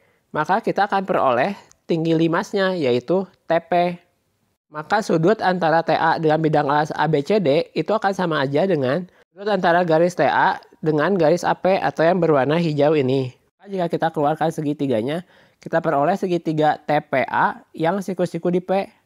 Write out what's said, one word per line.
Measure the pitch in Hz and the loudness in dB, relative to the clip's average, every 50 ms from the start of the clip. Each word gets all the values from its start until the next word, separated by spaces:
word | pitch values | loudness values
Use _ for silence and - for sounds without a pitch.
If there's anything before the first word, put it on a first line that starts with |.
| _ _ _ _ _ _ | _ _ _ _ _ _
Maka | - 151 151 - 185 226 - | -6 -4 -2 0 0 -2 0
kita | 185 165 - 196 208 | -2 -2 0 0 0
akan | 196 196 190 | 0 -2 -2
peroleh | 190 180 151 98 131 123 117 139 196 202 - - - _ _ _ - | 0 0 0 2 2 2 2 0 -2 -4 -8 -14 -20 _ _ _ -4
tinggi | 180 165 160 165 165 | -2 -2 0 0 2
limasnya, | 160 165 165 160 180 214 - - 202 190 190 185 180 | 2 2 2 0 -2 -2 -2 -2 -2 0 0 -2 0
yaitu | 147 123 120 123 - - 170 190 190 - _ _ _ - | 0 0 0 0 0 -2 -2 -2 -2 -4 _ _ _ -2
T | 165 170 170 - | -2 -2 -2 0
P. | 185 175 175 180 175 175 _ _ _ _ _ _ _ _ _ _ _ _ _ _ | 0 0 0 0 -2 -6 _ _ _ _ _ _ _ _ _ _ _ _ _ _
Maka | 151 151 151 - 202 220 208 | -12 -12 -6 -4 -2 -2 0
sudut | - 196 160 160 180 220 - - | 0 0 2 2 2 2 2 0
antara | 185 185 180 175 160 156 165 160 | 0 0 0 0 2 2 2 2
T | - | 0
A | 156 - - 165 156 - 165 | 0 0 2 0 0 2 2
dengan | 156 151 156 | 2 2 2
bidang | 160 151 151 147 147 139 | 2 2 2 2 2 2
alas | 143 147 147 139 - | 2 0 0 -2 -2
A | - 156 156 | -2 -2 0
B | 151 143 | 0 0
C | 143 - 202 220 185 | 0 0 0 0 2
D | 135 139 160 170 - - | 2 2 2 0 -2 -4
itu | 175 156 - | -6 -2 -2
akan | 202 220 - 196 202 | -2 -2 -2 -2 -2
sama | 190 180 170 156 147 139 135 | -2 -2 -2 -2 -2 -2 0
aja | 139 143 180 | 0 0 0
dengan | 196 180 147 131 123 139 175 180 - _ _ _ _ _ | 0 0 0 0 0 -2 -2 -4 -8 _ _ _ _ _
sudut | 175 202 214 | -10 -4 -4
antara | 208 190 180 180 170 175 180 | -2 0 2 2 2 2 2
garis | 175 156 156 170 180 175 | 2 2 2 2 2 2
T | - 151 | 0 0
A | 127 82 120 143 185 190 - - - - - | 2 2 2 2 2 0 -2 -8 -16 -16 -6
dengan | - 160 156 151 147 170 202 190 | -2 -2 0 2 2 2 2 2
garis | 160 147 170 175 - | 2 2 2 2 0
A | 170 | -2
P | 165 - - 180 190 185 - | -2 -2 0 0 0 0 0
atau | 151 - - 156 165 | -2 -2 0 2 2
yang | 190 190 170 | 2 2 2
berwarna | 160 143 139 127 131 151 | 2 2 2 2 2 0
hijau | 170 170 165 151 143 143 151 151 | 0 0 0 0 2 2 2 2
ini. | 151 131 127 131 139 131 123 - _ _ _ _ _ | 2 2 0 0 -2 -2 -4 -8 _ _ _ _ _
Maka | 185 208 196 | -16 -10 -6
jika | 190 170 170 | -4 -4 -4
kita | - 156 - 165 - | -4 -4 -4 -4 -2
keluarkan | 160 147 143 156 - 151 160 156 | -2 -2 0 0 0 -2 -4 -4
segitiganya, | - 156 143 147 - 143 131 120 110 107 131 151 175 175 _ _ _ _ _ _ _ | -4 -4 -4 -4 -4 -2 -2 -2 -2 -2 -2 -4 -6 -8 _ _ _ _ _ _ _
kita | - - - 165 | -10 -4 -4 -2
peroleh | 160 160 156 139 143 160 196 | -2 0 0 2 2 0 0
segitiga | 190 - 185 175 170 - 165 160 151 151 151 147 - - | 0 -2 -2 -2 -2 -2 -2 -2 0 2 0 0 0 -2
T | - 147 147 147 _ | -2 -2 -2 -2 _
P | - 131 123 | -2 -2 -2
A | - - 117 156 202 - 233 - _ - | -2 0 0 0 0 -2 -4 -14 _ -8
yang | - 160 160 185 202 | -4 -2 -2 -2 -2
siku-siku | 185 - 185 - 180 170 - 165 - 180 180 | -4 -6 -4 -4 -4 -4 -4 -4 -2 -2 -2
di | 185 | -2
P | 180 - 185 196 190 - - _ _ | -2 -2 -2 -2 -2 -4 -10 _ _